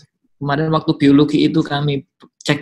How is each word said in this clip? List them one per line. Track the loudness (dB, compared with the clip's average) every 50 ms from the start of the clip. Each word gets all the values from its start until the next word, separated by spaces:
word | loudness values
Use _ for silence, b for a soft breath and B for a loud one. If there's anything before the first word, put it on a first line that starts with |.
| _ _ _ _ _ _ _ -10 -6
kemarin | -4 -4 -2 -2 -2 -2
waktu | -2 -2 -2 -2 0
biologi | 2 4 6 6 4 4 2 0 0
itu | 0 0 -2 -2
kami | -2 -4 -4 -4 -4 -4 -4 -6 _ _ _ _ -20 _ _ -4
cek | -4 -4 -2